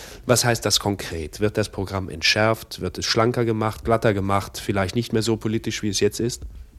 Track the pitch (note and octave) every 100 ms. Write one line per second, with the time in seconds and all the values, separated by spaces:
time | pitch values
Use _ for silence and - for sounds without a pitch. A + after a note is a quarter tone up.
0 | - - - A#2 A#2+ A2+ G#2 - G2+ G2
1 | - E2 D#2 - G#2 G#2+ G#2 - F#2 F#2+
2 | F#2+ E2 - G#2+ A2 A2+ - - F2+ -
3 | - A2+ A#2 B2 A#2 A2 G#2+ - A2+ A#2
4 | A#2 G2 G2 G2 - - - G2 F#2+ A#2+
5 | A#2 A2 A2 G#2+ A2 A2 A#2+ - G#2+ F#2+
6 | G#2 - A#2+ - - - -